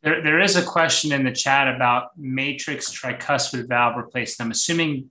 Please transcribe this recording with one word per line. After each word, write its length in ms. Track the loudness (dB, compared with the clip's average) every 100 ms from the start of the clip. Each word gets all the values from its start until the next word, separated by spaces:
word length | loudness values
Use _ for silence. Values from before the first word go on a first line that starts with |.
There, 180 | 0 0
there 180 | 2 4
is 180 | 4 2
a 60 |
question 500 | 2 2 2 2 0
in 100 | 0
the 80 | 0
chat 420 | 0 2 4 4
about 440 | 2 2 2 -2 -12
matrix 760 | -6 -4 -4 -6 -6 -6 -6
tricuspid 760 | -8 -8 -8 -2 0 0 -4 -2
valve 280 | 2 2 0
replacement. 520 | -6 -6 -6 -6 -4
I'm 40 |
assuming 580 | -2 0 0 0 -2 -6